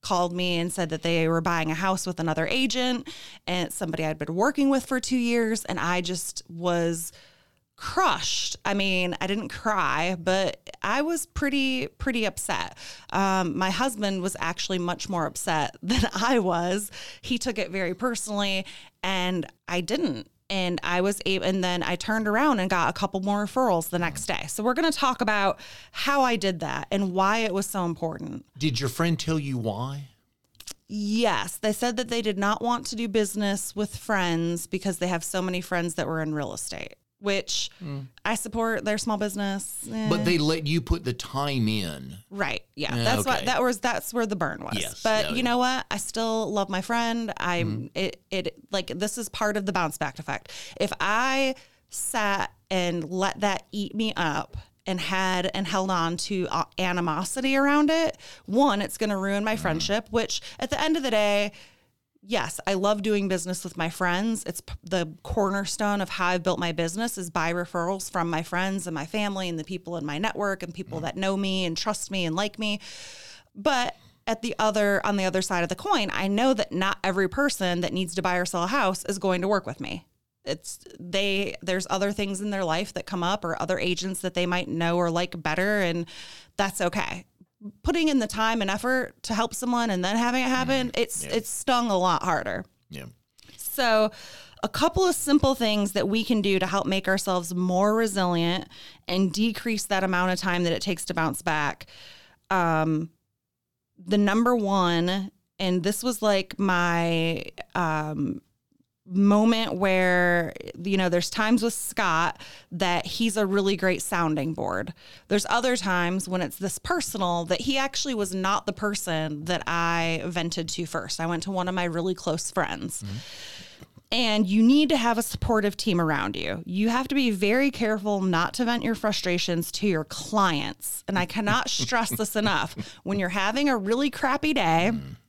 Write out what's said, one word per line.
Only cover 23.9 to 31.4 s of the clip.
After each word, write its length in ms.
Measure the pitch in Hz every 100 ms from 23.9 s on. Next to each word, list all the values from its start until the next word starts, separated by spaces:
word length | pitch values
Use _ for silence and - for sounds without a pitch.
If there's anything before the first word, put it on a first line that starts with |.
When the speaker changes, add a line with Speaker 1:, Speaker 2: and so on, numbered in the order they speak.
| 175
Speaker 1:
next 300 | 170 143 -
day. 180 | 165 156
So 160 | -
we're 120 | 220 254
gonna 160 | 330
talk 300 | 302 269 254
about 380 | 214 208 196 - - - -
how 300 | - - 285
I 140 | 254 233
did 240 | 190 175
that 280 | 151 131 -
and 220 | 196 196
why 260 | 185 190 226
it 120 | 220
was 140 | 190 190
so 180 | 196
important. 640 | 175 165 165 156 160 - - -
Speaker 2:
Did 200 | 151 117
your 100 | 135
friend 280 | - 170 165
tell 220 | - 160
you 180 | 139 127
why? 520 | 110 101 127 139 139 _ _ _ _ _ - - _
Speaker 1:
Yes. 720 | 208 208 214 233 143